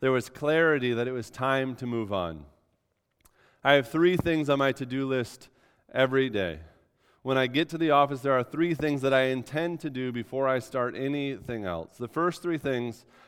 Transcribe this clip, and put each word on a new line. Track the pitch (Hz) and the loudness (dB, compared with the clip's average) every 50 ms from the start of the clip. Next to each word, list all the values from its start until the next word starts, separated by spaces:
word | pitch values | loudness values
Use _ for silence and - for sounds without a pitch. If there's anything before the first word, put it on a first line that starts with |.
there | 131 131 | 0 2
was | 131 123 - - | 2 2 0 -4
clarity | - - 147 147 156 165 165 160 151 139 123 123 117 | -8 -4 0 2 4 4 4 4 4 2 2 0 0
that | 117 120 | 0 -2
it | 127 127 | -2 -4
was | 120 107 - | -6 -8 -10
time | - - 127 135 135 135 131 131 123 | -8 -2 0 0 2 0 0 -2 -6
to | - 131 | -8 -6
move | 120 117 117 107 98 | -4 -4 -4 -2 -2
on. | 101 92 87 82 80 76 71 73 _ _ _ _ _ _ _ _ _ _ _ _ _ _ _ _ _ _ _ _ _ _ - | -2 -2 -2 -4 -6 -10 -14 -20 _ _ _ _ _ _ _ _ _ _ _ _ _ _ _ _ _ _ _ _ _ _ 4
I | 139 143 | 6 6
have | 139 127 | 6 4
three | - - 160 170 180 180 | 2 0 2 4 4 4
things | 165 - 170 165 156 147 143 | 2 0 0 0 0 2 0
on | 139 139 | 2 2
my | 139 135 127 | 2 0 -2
to-do | - 135 123 127 135 135 | -4 -6 -6 -6 -4 -4
list | 131 131 127 117 - - - - - _ _ _ _ _ _ _ - - | -2 -2 -2 -4 -4 -8 -18 -20 -20 _ _ _ _ _ _ _ -4 0
every | 123 135 127 131 135 131 127 | 2 2 4 4 2 2 2
day. | 104 101 92 85 78 80 80 - _ _ _ _ _ _ _ _ _ _ | 0 -2 -2 -2 -4 -8 -14 -20 _ _ _ _ _ _ _ _ _ _
When | - 131 131 | -4 0 2
I | 131 131 | 2 2
get | 123 123 151 165 - | 2 0 0 -2 -2
to | 165 | -2
the | 160 165 156 | 0 2 4
office, | 147 143 143 139 139 127 | 6 6 4 4 0 -2
there | 131 139 131 | 0 2 2
are | 123 117 | 2 0
three | - - 151 170 175 160 | -2 -2 0 0 0 0
things | 131 151 151 143 135 | 0 0 -2 0 0
that | 131 135 135 | 2 4 4
I | 131 131 | 4 4
intend | 131 131 127 117 - 143 156 170 175 170 156 | 2 0 -2 -6 -6 -6 -4 -4 -4 -6 -6
to | - 151 | -8 -8
do | 131 127 127 127 | -6 -6 -6 -4
before | 120 120 110 - 131 135 135 131 | -4 -6 -6 -6 -4 -2 0 0
I | 131 127 | 0 0
start | 127 - - 127 123 123 - | -2 -4 -2 -2 -2 -2 -2
anything | 107 135 139 147 143 139 139 131 98 - - 120 110 101 | -4 -4 -2 -2 -2 -4 -4 -6 -8 -8 -8 -6 -6 -4
else. | 90 85 82 82 - - | -4 -4 -6 -6 -10 -10
The | - 120 113 | -10 -10 -6
first | - 165 170 180 170 - | -2 -2 -2 -2 -2 -4
three | - 175 165 | -4 -4 -4
things | 143 - 139 131 120 120 120 113 - - _ _ - - | -2 -2 -2 -2 -2 -4 -6 -8 -12 -18 _ _ -20 -20